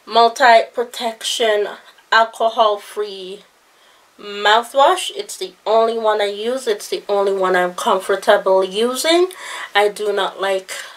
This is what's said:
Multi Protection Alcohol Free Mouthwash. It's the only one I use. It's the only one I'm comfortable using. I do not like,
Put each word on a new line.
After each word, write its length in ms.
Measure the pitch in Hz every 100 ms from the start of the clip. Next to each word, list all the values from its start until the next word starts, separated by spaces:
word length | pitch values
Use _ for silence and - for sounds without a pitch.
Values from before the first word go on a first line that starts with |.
| -
Multi 560 | 220 233 233 254 226 -
Protection 960 | - 240 - 240 226 - - 226 208 196 - - _ -
Alcohol 680 | 220 226 - 226 226 214 202
Free 640 | - 208 208 196 180 196 _ _ _ _ _ _ _ _
Mouthwash. 920 | 208 202 208 220 233 269 302 370 - -
It's 220 | 208 -
the 160 | 185 -
only 340 | 196 226 226 226
one 220 | 214 214
I 60 | 202
use. 400 | 202 226 262 240
It's 220 | 208 -
the 140 | 196 -
only 240 | 202 196
one 240 | 196 185 185
I'm 160 | 180
comfortable 920 | 180 233 190 - 196 - 202 190 190
using. 640 | 190 196 240 254 311 339 370 - - - -
I 140 | 202 208
do 240 | 202 208
not 300 | 202 185 -
like, 300 | 196 190 190 - -